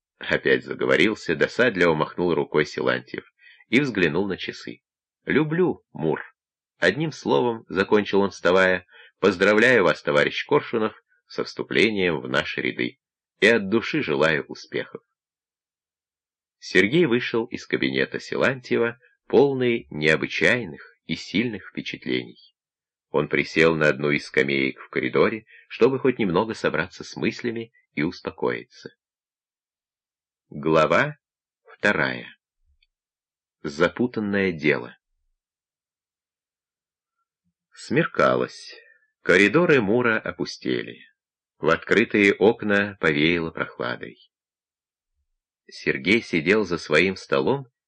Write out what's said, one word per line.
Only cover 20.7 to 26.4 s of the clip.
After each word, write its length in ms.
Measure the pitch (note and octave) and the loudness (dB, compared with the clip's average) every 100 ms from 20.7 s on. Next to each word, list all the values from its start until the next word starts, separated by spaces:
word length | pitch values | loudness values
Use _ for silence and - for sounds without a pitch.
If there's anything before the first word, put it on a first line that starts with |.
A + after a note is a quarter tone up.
| C#2 - _ - | -12 -20 _ -10
и 80 | |
сильных 540 | D#2+ - F#2 A#2+ G2+ - | -10 -4 -2 -2 -6 -12
впечатлений. 880 | - - - B1+ B1+ A#1+ A#1 _ _ _ _ _ _ _ | -12 -10 -12 -6 -6 -6 -18 _ _ _ _ _ _ _
Он 180 | D2+ D2+ | -2 0
присел 460 | C#2+ C#2+ D#2+ D#2+ | -2 0 4 4
на 140 | D#2+ D2+ | 4 2
одну 220 | C2+ D2 | 2 -2
из 160 | D2 - | -2 -2
скамеек 540 | - C2+ C#2 C2+ - | -2 0 0 -2 -4
в 100 | - | -8
коридоре, 560 | C#2+ C#2+ C#2 F#2+ A2 - - _ | -4 -2 2 2 0 -12 -20 _
чтобы 300 | - B2 C3 | 0 2 2
хоть 200 | C3+ B2 | 0 0
немного 360 | G2+ E2+ | 0 0